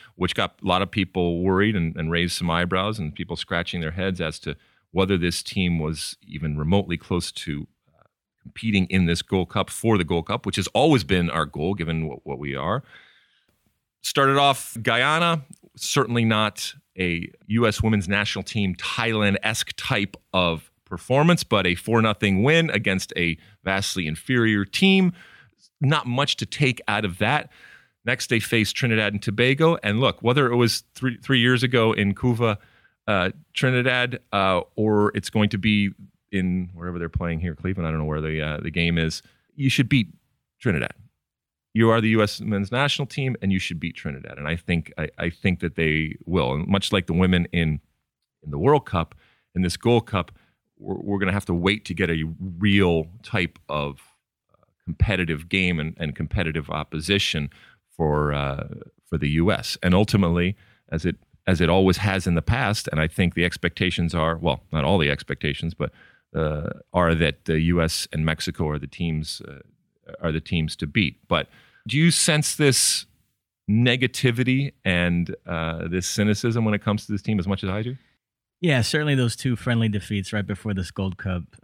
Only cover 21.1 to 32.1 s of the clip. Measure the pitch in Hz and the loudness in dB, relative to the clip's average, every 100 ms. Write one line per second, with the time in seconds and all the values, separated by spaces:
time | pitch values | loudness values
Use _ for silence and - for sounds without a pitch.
21.1 | 131 160 175 - 107 92 87 - 113 110 | 4 6 4 4 2 2 0 0 2 2
22.1 | 104 104 95 120 165 165 101 113 95 - | 2 2 4 4 4 2 0 0 -2 -2
23.1 | - 87 80 - _ 92 95 98 - 80 | -4 -2 -4 -10 _ -4 -2 -2 -4 -4
24.1 | 78 - 127 113 104 98 - 190 190 185 | -6 -2 0 2 0 -2 2 4 4 4
25.1 | 175 - - _ _ _ - 139 151 - | 0 -10 -20 _ _ _ -4 0 0 0
26.1 | 123 143 - 107 - 143 120 - 104 104 | -2 -2 -2 -6 -2 0 0 -2 -2 -2
27.1 | 87 107 147 - - - - _ _ - | -2 0 0 -4 -16 -20 -20 _ _ -4
28.1 | 127 - 117 - 117 107 - 127 110 104 | -4 0 -2 0 0 0 0 0 0 0
29.1 | 101 107 104 123 139 160 170 107 104 127 | -2 -4 0 2 4 2 2 0 2 2
30.1 | - 113 131 131 120 120 - - - 127 | 0 0 2 4 4 2 2 -8 -8 -6
31.1 | 120 - 131 120 127 127 127 113 107 101 | -6 0 2 4 4 2 2 2 2 0